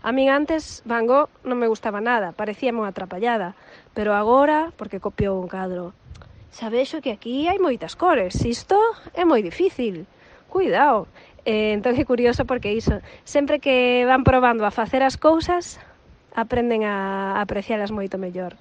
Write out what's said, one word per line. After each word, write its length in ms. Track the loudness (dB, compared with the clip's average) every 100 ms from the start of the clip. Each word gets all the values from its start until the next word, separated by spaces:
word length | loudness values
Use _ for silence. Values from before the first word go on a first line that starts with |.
"A 80 | -2
min 240 | 0 2
antes 480 | 2 0 -4 -6 -16 -6
Van 160 | -2 2
Gogh 240 | 2 2 _ -6
non 160 | -2
me 80 | -2
gustaba 320 | -2 -4 -4
nada, 320 | -2 0 -2
parecíame 480 | -6 -8 -4 -4 -2
unha 80 | -6
atrapallada, 640 | -8 -10 -4 -2 -2 -4 -10 -20 -20 _
pero 240 | -6 0 0
agora, 560 | 4 4 4 2 0 -8
porque 160 | -12 -8
copiou 400 | -8 -2 -2 -2
un 80 | -6
cadro, 480 | -8 -6 -8 -10 -14 -20 -20 -20 -20 -20
xa 240 | -12 -4
vexo 320 | -2 -2 -4 -6
que 80 |
aquí 320 | -6 -6 -2 0
hai 160 | 0
moitas 320 | 0 -2 -6
cores, 480 | -2 2 2 0 -2
isto 400 | -2 -4 2 2 4 0 -10
é 80 | 0
moi 240 | 4 4 0
difícil, 640 | 0 -2 0 -4 -4 -14 _ -20 -20 _
cuidado". 560 | -2 2 4 4 4 -2 -16 -20 -8 -4
Eh, 320 | 0 0 0
entón 160 | 0
é 80 | 0 0
curioso 400 | 2 2 0 -2
porque 240 | -4 -2
iso, 320 | -2 0 -2 -8 -20
sempre 400 | -2 0 2 0
que 400 | 2 2 4 2 4
van 160 | 4 6
probando 400 | 4 4 2 0
a 80 |
facer 320 | -2 -2 0 0
as 80 | 4
cousas, 560 | 4 4 2 -2 -4 -18 -20 _ _ -20 _
aprenden 480 | -6 -2 -2 0 0
a 560 | 0 -2 -4 -4 -4 -4
aprecialas 560 | -4 -6 -4 -4 -4
moito 240 | -6 -6 -6
mellor. 400 | -8 -8 -10 -14